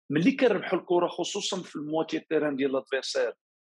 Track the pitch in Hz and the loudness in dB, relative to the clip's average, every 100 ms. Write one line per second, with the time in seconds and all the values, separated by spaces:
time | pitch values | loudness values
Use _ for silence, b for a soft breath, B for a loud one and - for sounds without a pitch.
0 | - 147 196 277 247 185 - 175 - 175 | -4 2 2 4 4 2 0 -2 2 2
1 | 170 - 160 202 - 190 170 143 147 160 | 2 -2 -6 -4 -4 -6 -6 -8 -4 -2
2 | 156 156 - 156 147 131 139 131 - 135 | -2 -4 -2 0 0 0 0 0 -2 -4
3 | - 135 120 - _ _ | -2 -2 -2 -4 _ _